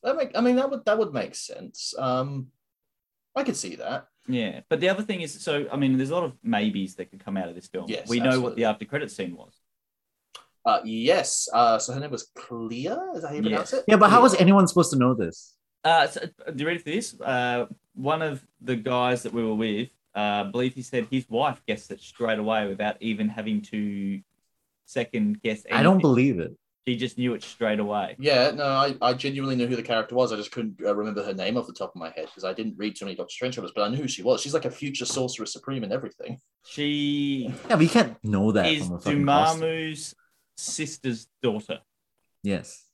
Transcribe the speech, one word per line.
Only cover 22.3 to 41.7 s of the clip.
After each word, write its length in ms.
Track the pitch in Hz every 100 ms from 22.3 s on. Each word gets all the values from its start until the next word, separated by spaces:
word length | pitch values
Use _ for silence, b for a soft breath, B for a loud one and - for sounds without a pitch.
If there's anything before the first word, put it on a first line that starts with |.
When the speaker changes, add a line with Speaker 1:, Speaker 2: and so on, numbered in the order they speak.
| 110
Speaker 2:
away 280 | 107 110 104
without 320 | 98 104 104
even 280 | 113 107 107
having 320 | 107 107 104
to 580 | 104 107 104 101 98 98 _ _ _ _ _ _ _
second 560 | - 117 117 104 104
guess 200 | 117 107 -
Speaker 3:
I 120 | 123
don't 120 | 151 190
Speaker 2:
anything. 60 |
Speaker 3:
believe 380 | 156 123 135 98
it. 180 | 80 - _ _ -
Speaker 2:
She 80 | 117
just 220 | 120 -
knew 160 | 123
it 80 | 110
straight 380 | - - 113 104
away. 360 | 104 104 92 -
Speaker 1:
Yeah, 320 | 143 135 135
no, 120 | 147 139
I, 300 | 135 139 131
I 120 | 120
genuinely 420 | 127 139 139 135 127
knew 100 | 120
who 100 | 123
the 60 |
character 320 | 113 113 107
was. 180 | 120 120
I 40 | 107
just 160 | 104
couldn't, 260 | - 110 95 101
uh, 100 | 104
remember 280 | 107 104
her 100 | 101
name 240 | 95 92 123
off 80 | -
the 80 |
top 160 | - 98
of 60 | 90
my 160 | 82
head 180 | 80 78
'cause 100 | -
I 100 | 92
didn't 240 | 98 110 104
read 180 | 107 98
too 100 | 98
many 100 | 90
Doctor 140 | 87
Strange 240 | - 127 123
comics, 180 | 90 -
but 80 |
I 60 | 104
knew 80 | 127
who 100 | 131
she 140 | -
was. 180 | 98 131
She's, 120 | 143
like, 120 | 156 131
a 60 |
future 340 | - 143 139 123
Sorcerer 420 | - 170 - 107
Supreme 360 | - - 131
and 80 | 104
everything. 480 | 123 - - - - _ _
Speaker 2:
She 840 | - - 147 147 143 143 143 139 117 - -
Speaker 3:
Yeah, 80 | 220
but 60 |
you 80 | 160
can't 340 | 240 147 -
know 280 | 107 101 104
that 160 | 104 90
Speaker 2:
is 140 | 156 92
Speaker 3:
from 100 | 87
a 40 |
fucking 260 | - 143 143
costume. 360 | 143 160 165
Speaker 2:
Dormammu's 520 | 160 160 160 151 - - _ _ _ -
sister's 720 | - - 151 - 131 113 - _
daughter. 380 | 123 107 -